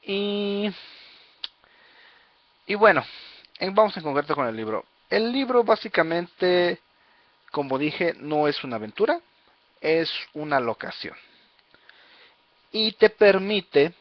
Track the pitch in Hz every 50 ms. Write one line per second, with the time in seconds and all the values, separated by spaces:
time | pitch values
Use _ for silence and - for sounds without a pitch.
0 | _ - 196 202 202 208 202 208 208 202 202 202 208 214 185 - - - - -
1 | - - - - - _ _ _ - - _ _ _ _ _ _ _ _ _ -
2 | _ - _ _ _ _ _ _ _ _ _ _ _ - 196 208 220 214 185 143
3 | 123 - - - - - - - - _ _ - 180 190 190 214 220 202 - 196
4 | 160 151 135 143 147 147 151 143 135 120 110 110 113 107 110 101 - _ _ _
5 | _ _ - 208 220 233 247 269 269 240 254 240 233 214 220 214 - 226 - -
6 | 165 160 165 170 175 - _ _ 185 180 180 180 180 175 185 - _ _ _ _
7 | _ _ _ _ _ _ _ _ _ - - 147 143 135 131 131 147 151 147 -
8 | 180 170 165 - 131 147 151 151 151 147 143 - - 135 120 110 107 110 - -
9 | 202 233 320 339 _ _ _ _ _ _ _ _ _ _ _ _ - 151 160 165
10 | 160 156 - - - - _ 151 151 151 147 135 123 117 107 _ - - - -
11 | - - - - - _ _ _ _ _ _ _ _ _ _ _ _ _ - _
12 | - _ - - - _ _ _ _ _ _ _ _ _ - 220 220 220 214 _
13 | 220 208 208 _ 214 202 190 190 190 196 214 202 175 _ - 147 139 170 175 _